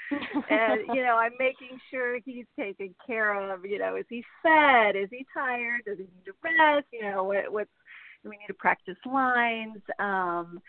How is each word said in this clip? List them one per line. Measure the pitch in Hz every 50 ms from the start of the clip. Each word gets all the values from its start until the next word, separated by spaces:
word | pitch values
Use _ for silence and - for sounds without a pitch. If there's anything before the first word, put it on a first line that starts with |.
| - - 285 285 - - - 285 233 -
And, | 214 214 226 220 214 220 - - 233
you | 269
know, | 254 247 233
I'm | 226 226 233 240 247
making | 262 262 262 - 262 247 254 254 - -
sure | 285 254 247 240 247 247 190
he's | 269 247 247 226 _ - -
taken | 240 202 190 - 196 185 180 _ -
care | - 226 220 214 208 202 202 196 196
of. | 190 180 180
You | 196 208 190
know, | 190 190 185
is | 190 196 -
he | 233 240 226 - - -
fed? | - 330 320 311 294 277 262 233 220 208 196
Is | 196 196 190
he | 247 254 269 _ -
tired? | 311 277 254 247 240 240 233 240 240 233
Does | 208 202 170
he | 190
need | 180 175 - -
to | 196 190 _
rest? | - 330 330 330 311 302 294 285 285 _
You | 240 226
know, | 214 202 196 196 190
what, | 196 196 196 - -
what's, | - 214 208 - _ _ _ - - - - - - _
do | - 214
we | 208
need | 202 208
to | 196 190
practice | - - 185 180 - - 190 180 - -
lines? | 254 262 269 262 254 247 240 240 233 226 226 220 220 220 208 - - - -
Um, | 202 202 196 190 185 175 170 175 170 170 170 175 -